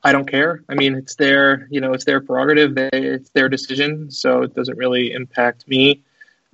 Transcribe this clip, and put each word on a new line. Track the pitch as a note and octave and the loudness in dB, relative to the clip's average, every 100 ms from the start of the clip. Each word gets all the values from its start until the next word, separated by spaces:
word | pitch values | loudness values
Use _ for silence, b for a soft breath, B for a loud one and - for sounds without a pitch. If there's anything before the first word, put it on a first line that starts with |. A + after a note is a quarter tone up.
I | C#3+ | 4
don't | C#3 C3+ | 2 0
care. | C3+ D#3 E3 _ | -2 -2 -2 _
I | C#3 | -2
mean, | C#3 | 0
it's | C3+ C3+ - | -2 -10 -2
their, | C#3+ C#3 C#3 C3+ - | 2 4 4 2 -2
you | C#3+ | -4
know, | C3 | -2
it's | C3 | -2
their | - C#3 | 0 -2
prerogative. | C3+ B2+ C3+ D3+ D3 | -2 -2 2 4 4
They, | C3 C3+ | 2 -2
it's | C3+ C3+ C3 - | -2 -4 -6 -4
their | - C3 | 0 0
decision, | C3+ - C3 D3 D#3 D3+ | 0 -6 -4 -2 -4 -10
so | C3+ C3 B2+ | -6 0 0
it | B2+ | -2
doesn't | - B2+ A#2 | -4 -6 -4
really | B2+ B2 B2 | -2 0 -2
impact | A#2+ B2+ - A#2+ A#2+ - | -4 -10 -2 -2 -2 -4
me. | C3 C#3 C#3+ b b b b b | 2 4 2 b b b b b